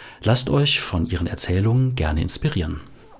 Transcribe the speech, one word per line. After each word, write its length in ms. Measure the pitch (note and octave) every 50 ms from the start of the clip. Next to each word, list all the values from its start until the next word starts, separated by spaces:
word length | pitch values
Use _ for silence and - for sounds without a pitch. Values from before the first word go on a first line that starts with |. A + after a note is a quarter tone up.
| - - - -
Lasst 280 | - G#2+ A#2+ B2 - -
euch 320 | C#3+ C#3+ D3 D3 - -
von 240 | - - - E2 D#2+
ihren 220 | - F2+ E2 F2 E2+
Erzählungen 680 | - - - - F2+ F#2 G#2 A2+ A#2 B2+ C3 C3 B2+
gerne 260 | B2+ E2 D#2 D2+ -
inspirieren. 600 | - F2+ - - - D#3 - G2 D#2+ D#2 D2+ - - - - - - - -